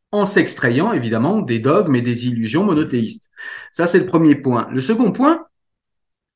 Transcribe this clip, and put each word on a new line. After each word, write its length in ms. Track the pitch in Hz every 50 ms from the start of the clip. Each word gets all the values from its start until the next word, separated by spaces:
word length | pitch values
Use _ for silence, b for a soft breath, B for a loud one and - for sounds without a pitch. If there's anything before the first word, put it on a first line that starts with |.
| _ _
en 160 | - 208 202
s'extrayant, 640 | 196 - 190 - - - - - 123 117 135 175 233
évidemment, 500 | 226 147 120 113 110 110 117 151 208 220
des 180 | 170 127 117 113
dogmes 340 | 107 131 156 208 202 165 135
et 80 | 120
des 240 | 120 123 120 - 120
illusions 380 | 123 120 113 113 110 120 165 202
monothéistes. 640 | 208 165 151 156 151 139 120 113 - - - - - B B B B B B B B
Ça, 160 | B - 170
c'est 140 | 175 175 185
le 60 | 165
premier 280 | - - 160 165 151 139
point. 340 | 139 - 135 123 117 107 -
Le 80 | 117 131
second 320 | 127 - 226 220 254 196
point, 340 | - - 262 294 339 330 - _ _ _ _ _ _ _ _ _ _ _ _ _ _ _ _ _ _